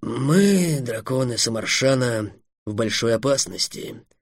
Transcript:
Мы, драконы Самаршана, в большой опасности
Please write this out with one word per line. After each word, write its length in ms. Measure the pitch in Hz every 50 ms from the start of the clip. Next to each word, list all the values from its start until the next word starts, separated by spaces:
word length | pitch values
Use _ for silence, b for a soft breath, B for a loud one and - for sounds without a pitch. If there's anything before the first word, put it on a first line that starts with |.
Мы, 800 | - 113 113 120 131 135 156 185 202 202 202 190 180 170 156 143
драконы 580 | 127 117 113 110 110 - 127 131 131 123 120 107
Самаршана, 920 | - - 113 110 107 107 - - - 131 135 131 127 123 117 110 107 104 98 _ _ _ _ _ _
в 80 | - 107
большой 400 | 104 117 110 101 - - 117 113
опасности 880 | 113 110 135 139 131 - - 92 - - - - - - 78 - 110 - _ _ _